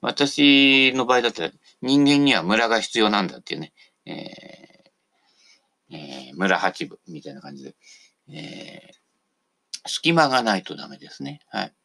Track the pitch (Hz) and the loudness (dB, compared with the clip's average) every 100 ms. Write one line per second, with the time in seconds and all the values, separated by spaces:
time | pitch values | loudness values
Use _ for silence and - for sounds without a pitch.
0 | - - 143 - 143 139 139 135 135 131 | -6 -2 -2 2 4 6 6 6 4 2
1 | 123 127 117 104 82 - _ _ 127 139 | 2 2 2 -2 -8 -8 _ _ 0 2
2 | 143 143 143 113 85 110 113 113 107 120 | 4 4 4 2 2 0 2 0 -2 0
3 | 107 104 90 - - 73 80 _ _ _ | 2 2 -2 -6 -12 -12 -12 _ _ _
4 | - 80 - - - - - _ _ _ | -16 -14 -14 -18 -20 -20 -20 _ _ _
5 | _ _ _ _ _ _ _ _ _ 80 | _ _ _ _ _ _ _ _ _ -20
6 | 73 67 65 71 95 90 92 - 78 - | -16 -16 -16 -6 -2 0 0 -4 -12 -12
7 | _ 80 73 69 69 69 67 _ _ - | _ -16 -14 -16 -18 -18 -20 _ _ -20
8 | _ _ _ 151 160 185 - - _ _ | _ _ _ -16 -14 -14 -18 -20 _ _
9 | _ _ _ _ _ _ _ - - - | _ _ _ _ _ _ _ -16 -10 -4
10 | 160 170 151 127 117 98 - - 71 - | 0 2 4 2 2 0 -2 -14 -14 -16
11 | 131 - 139 147 _ 104 95 _ | -20 -14 -12 -12 _ -10 -10 _